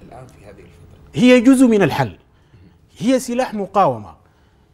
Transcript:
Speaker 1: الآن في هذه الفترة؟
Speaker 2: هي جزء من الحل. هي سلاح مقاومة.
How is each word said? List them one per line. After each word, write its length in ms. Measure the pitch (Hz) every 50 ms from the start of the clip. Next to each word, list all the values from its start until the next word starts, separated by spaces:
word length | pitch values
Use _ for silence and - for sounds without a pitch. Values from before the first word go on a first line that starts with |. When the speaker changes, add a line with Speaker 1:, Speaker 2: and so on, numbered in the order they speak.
| 190 -
Speaker 1:
الآن 180 | - 123 131
في 180 | 120 _ - -
هذه 60 | 104
الفترة؟ 480 | 98 95 90 - _ - - - - - - - -
Speaker 2:
هي 260 | - 226 247 254 247
جزء 260 | 214 262 269 247 269
من 160 | 233 226 202 185
الحل. 360 | 139 - - 135 104 82 - _ _ _ _ _ _ _ - _ - _ _ _ _ _ -
هي 220 | 160 233 269 247
سلاح 340 | - - 240 247 254 - 214
مقاومة. 600 | 214 196 180 - 208 185 147 123 110 104 87 82 _ _ _ _ _ _ _ _ _ _ _